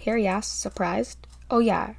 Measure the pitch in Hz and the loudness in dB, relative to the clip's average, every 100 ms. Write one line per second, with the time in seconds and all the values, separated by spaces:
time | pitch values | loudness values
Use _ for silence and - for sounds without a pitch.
0 | - 226 202 190 214 - 202 - 180 190 | -2 2 2 0 -2 -4 -6 -2 -2 0
1 | 247 - - - - 233 233 175 - | -2 -8 -20 -18 0 4 4 2 -2